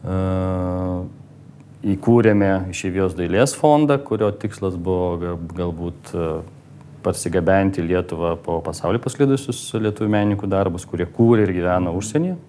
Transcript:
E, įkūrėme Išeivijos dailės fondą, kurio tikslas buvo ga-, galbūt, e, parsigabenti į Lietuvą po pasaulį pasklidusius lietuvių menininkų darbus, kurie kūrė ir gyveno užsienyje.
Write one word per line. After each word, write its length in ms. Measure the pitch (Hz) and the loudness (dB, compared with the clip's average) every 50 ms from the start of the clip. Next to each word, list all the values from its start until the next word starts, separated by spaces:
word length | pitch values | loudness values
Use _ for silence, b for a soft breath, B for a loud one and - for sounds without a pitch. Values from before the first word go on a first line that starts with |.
| - | -6
E, 60 | - 92 92 92 92 92 92 92 92 92 92 90 92 90 92 92 92 90 90 92 95 - - - - - - - - - - - - - - - 104 | -4 -4 -2 0 0 0 0 -2 -2 -2 -2 -2 -2 -2 -2 -2 -4 -4 -4 -6 -8 -12 -16 -20 -20 -20 -20 -20 -20 -20 -20 -20 -20 -20 -6 -2 -2
įkūrėme 600 | 98 92 - - 117 120 113 110 104 101 101 98 95 95 92 92 | -2 0 4 6 6 6 8 6 6 6 4 2 2 0 -2 -4
Išeivijos 460 | 87 - - 95 90 95 95 92 85 82 | -8 -6 -6 -4 0 0 0 0 0 -2
dailės 340 | 90 85 87 101 127 139 - - | -2 0 4 4 2 2 2 2
fondą, 400 | - 151 147 147 151 143 143 135 | 4 4 6 6 4 4 2 0
kurio 300 | 139 - 110 101 107 104 | 0 -4 -2 0 0 0
tikslas 460 | 101 - - 107 - - 98 95 92 87 | 0 -2 -8 -8 -8 -4 -4 -4 -4 -4
buvo 380 | 85 92 92 90 90 90 87 85 | -2 -2 0 0 0 -2 -2 -2
ga-, 140 | 87 87 87 82 85 80 82 87 | -4 -4 -6 -6 -8 -10 -6 -4
galbūt, 560 | 87 87 85 80 85 87 85 - - - - | -4 -4 -4 -4 -6 -8 -8 -10 -16 -8 -6
e, 160 | 92 82 80 80 80 80 - - - - - - - - - - - - | -4 -4 -2 -4 -6 -8 -12 -18 -20 -20 -20 -20 -20 -20 -20 -20 -4 -4
parsigabenti 800 | 95 95 - - 90 85 92 85 87 95 98 98 98 95 - | -2 -2 -2 -4 -2 -2 0 2 4 4 4 4 2 0 0
į 80 | 85 82 | -2 0
Lietuvą 480 | 90 90 87 - 87 80 85 85 85 80 | 0 0 -2 -2 -6 -4 -2 -2 -4 -4
po 220 | - - 85 82 | -4 -4 -4 -4
pasaulį 400 | 78 80 80 - - 85 98 117 - | -4 -6 -8 -4 -2 -2 -2 0 -2
pasklidusius 560 | 127 - - 139 139 139 135 - - 120 - - - - | -4 -2 0 2 2 2 0 -2 -6 -8 -8 -8 -6 -4
lietuvių 340 | 113 110 107 104 - 110 107 107 | -2 -2 -2 -2 -2 -2 0 2
menininkų 340 | 104 104 104 101 98 101 98 | 2 2 2 0 -2 -2 -2
darbus, 380 | 98 95 101 95 85 87 - | 0 0 0 0 -2 -6 -8
kurie 240 | - - 85 87 85 | -8 -4 -4 -4 -4
kūrė 340 | - - 117 117 120 110 104 95 | 2 2 4 6 6 6 4 2
ir 20 | 92 90 | 2 0
gyveno 340 | 87 90 90 90 90 87 82 92 | 0 2 2 2 0 0 -2 -4
užsienyje. 400 | 104 107 - 151 165 185 185 170 - | -6 -2 -2 -2 -2 -2 -4 -6 -10